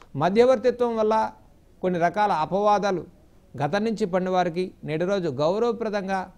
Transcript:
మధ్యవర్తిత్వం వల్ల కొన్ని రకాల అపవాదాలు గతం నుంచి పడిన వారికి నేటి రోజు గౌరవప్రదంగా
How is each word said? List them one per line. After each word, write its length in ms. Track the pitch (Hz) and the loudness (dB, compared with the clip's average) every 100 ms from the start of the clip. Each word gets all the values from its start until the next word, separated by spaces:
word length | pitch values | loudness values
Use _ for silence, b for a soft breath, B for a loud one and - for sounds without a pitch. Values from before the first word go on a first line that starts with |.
| b 135 | b -2
మధ్యవర్తిత్వం 800 | 165 202 247 262 247 240 240 226 | 0 4 4 4 2 0 -2 0
వల్ల 180 | 214 220 220 - - - _ - | 0 0 -2 -8 -20 -20 _ -6
కొన్ని 160 | 185 180 | -2 2
రకాల 320 | 170 165 208 | 0 2 0
అపవాదాలు 680 | 165 151 185 208 208 196 180 - - - - _ 123 | 0 0 0 2 2 2 -2 -6 -18 -20 -20 _ -6
గతం 220 | 143 202 | -2 0
నుంచి 200 | 220 208 208 | -2 -2 -2
పడిన 240 | 185 185 | -2 0
వారికి 440 | 185 175 165 185 - | 0 0 -2 -6 -8
నేటి 200 | 143 156 | -6 -4
రోజు 240 | 180 202 170 | -2 0 -2
గౌరవప్రదంగా 920 | 127 151 202 240 233 220 202 190 190 185 | 0 0 0 -2 -2 -4 -4 -4 -6 -6